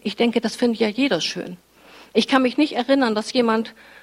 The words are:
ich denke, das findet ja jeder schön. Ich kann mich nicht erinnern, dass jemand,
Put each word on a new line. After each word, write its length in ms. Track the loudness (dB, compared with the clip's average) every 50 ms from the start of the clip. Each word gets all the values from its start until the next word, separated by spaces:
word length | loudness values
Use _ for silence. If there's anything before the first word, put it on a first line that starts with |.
| -8
ich 120 | -8 -2
denke, 260 | 0 0 0 2 0
das 140 | -2 -2 -2
findet 240 | 0 0 0 0 0
ja 80 | 0 -2
jeder 340 | 0 0 0 0 0 -2
schön. 360 | -2 -4 -6 -8 -10 -10 -12 -16 _ _ _ _ -20 -20 -20 -20 -20 -2 0
Ich 140 | 0 2 4
kann 140 | 2 2
mich 160 | 2 2 2 2
nicht 180 | 0 0 0
erinnern, 400 | -2 0 2 2 2 2 2 0
dass 160 | -2 -4 -2
jemand, 420 | 0 0 2 2 2 0 -2 -4 -10 -18 -20 -20 -20 -20